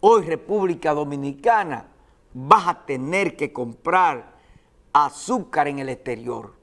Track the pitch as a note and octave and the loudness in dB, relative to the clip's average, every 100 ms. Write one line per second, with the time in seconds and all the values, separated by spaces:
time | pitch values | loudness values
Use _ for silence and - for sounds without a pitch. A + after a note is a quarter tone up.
0 | G3 A3+ D#3+ D#3 - G#3 F#3+ E3+ D#3+ D3 | 8 6 4 -6 -2 -2 0 -2 -2 -2
1 | D3 C#3+ C#3 C#3 A#3 A3+ F#3 B2 G2 _ | -2 -6 -6 -2 2 2 0 -8 -12 _
2 | _ _ _ B2+ C3 C#3 F#2+ E3+ - C3+ | _ _ _ -14 6 6 6 -6 -6 -8
3 | C3+ F#3 F#3 - D3 - A#2+ A#2+ - F3+ | -4 -4 -4 -6 -10 -8 -12 -8 -2 0
4 | F3 C3 - _ _ - _ _ _ D3 | 0 -2 -12 _ _ -20 _ _ _ 2
5 | D3 - - B3 F3 - D3 C#3 C3+ B2+ | 2 -4 -4 -4 -2 -2 -2 -2 -8 -8
6 | - A2+ A#2+ A#2 G2+ _ | -8 -8 -6 -10 -10 _